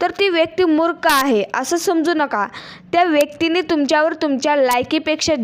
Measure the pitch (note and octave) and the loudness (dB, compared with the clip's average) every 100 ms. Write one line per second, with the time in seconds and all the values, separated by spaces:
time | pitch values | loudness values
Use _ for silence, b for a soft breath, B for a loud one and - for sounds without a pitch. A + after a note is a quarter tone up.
0 | F4+ E4+ G4+ E4+ E4 E4 F4+ D4+ E4 E4+ | -4 0 0 2 0 0 2 2 0 0
1 | - C#4+ C4+ A3 G3 - C4 E4+ G4 E4 | 0 2 2 0 0 -4 -2 -2 0 0
2 | D#4 D#4+ C#4+ D#4 - B B B - E4+ | 0 0 0 -2 -4 B B B -4 0
3 | F4+ D4+ D4 - D#4+ F4 D#4 D#4+ C#4 D#4 | 2 2 0 0 -2 0 0 0 2 2
4 | D#4+ E4 D#4 C4 D4+ D4 C4 B3 B3+ D#4 | 0 0 -2 -2 0 0 2 0 0 -4
5 | D#4 D4+ D#4+ D4+ | -2 -4 -2 0